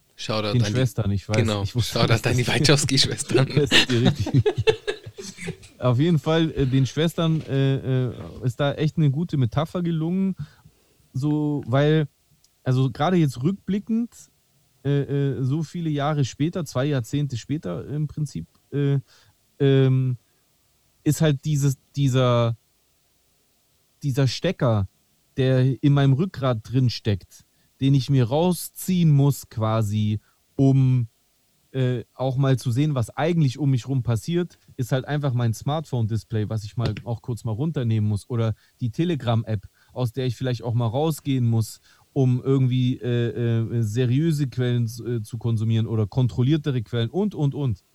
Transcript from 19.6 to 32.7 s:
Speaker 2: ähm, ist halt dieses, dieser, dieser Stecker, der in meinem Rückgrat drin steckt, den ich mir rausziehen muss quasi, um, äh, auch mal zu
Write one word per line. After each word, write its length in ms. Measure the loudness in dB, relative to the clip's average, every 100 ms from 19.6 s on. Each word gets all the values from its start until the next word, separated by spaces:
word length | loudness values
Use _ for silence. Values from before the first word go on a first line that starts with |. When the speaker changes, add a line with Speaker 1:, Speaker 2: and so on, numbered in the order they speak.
Speaker 2:
ähm, 580 | 4 6 4 2 0 -4 _ _ _ _ _ _ _ _
ist 160 | -2 2
halt 240 | 2 0
dieses, 340 | -2 0 0 -2 _
dieser, 600 | -2 2 4 4 4 2 -2 _ _ _ _ _ _ _ _ _ _ _ _ _ _
dieser 240 | -4 0 0
Stecker, 640 | 0 -4 0 0 0 -2 _ _ _ _ -2
der 460 | 2 4 2 2
in 100 | 2
meinem 200 | 4 4
Rückgrat 440 | 2 0 -2 -4 -4
drin 280 | -2 0 0
steckt, 540 | 0 -2 -2 -6 -20 _ _ _ _
den 140 | 2
ich 160 | 2 2
mir 140 | 2
rausziehen 840 | 2 2 2 0 -6 -10 -2 2 4
muss 380 | 6 4 0 -6
quasi, 720 | -4 0 0 0 0 0 -2 -6 _ _ 2
um, 520 | 4 6 4 2 -2 _ _ _ _ _ _
äh, 340 | -4 -2 -2 -8
auch 220 | -6 -4 0
mal 220 | 2 2
zu 120 | 0